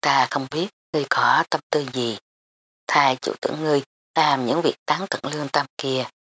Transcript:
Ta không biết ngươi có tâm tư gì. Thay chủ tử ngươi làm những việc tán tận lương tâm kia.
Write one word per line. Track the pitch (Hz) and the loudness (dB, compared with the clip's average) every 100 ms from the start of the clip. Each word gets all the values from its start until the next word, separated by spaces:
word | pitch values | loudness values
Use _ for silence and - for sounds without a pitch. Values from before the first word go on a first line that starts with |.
Ta | 147 139 127 | 2 2 2
không | 143 131 | 0 -2
biết | 151 196 _ _ | -4 -4 _ _
ngươi | 156 139 | -4 0
có | 139 123 135 165 | 0 4 2 2
tâm | 156 _ | -4 _
tư | 151 139 | -2 -2
gì. | 127 120 104 _ _ _ _ _ _ - | -2 -4 -4 _ _ _ _ _ _ -2
Thay | 151 139 131 | 2 2 2
chủ | - - | -2 -4
tử | - 151 | -4 -2
ngươi | 156 143 139 _ _ | 2 2 0 _ _
làm | - 151 139 123 | 0 2 2 2
những | 151 | 2
việc | 165 - - | 0 -2 -2
tán | 151 190 | -2 -2
tận | - 143 | -6 -6
lương | 151 143 | -6 -2
tâm | 147 139 - | -2 -2 -6
kia. | 139 131 120 _ | -4 -2 -4 _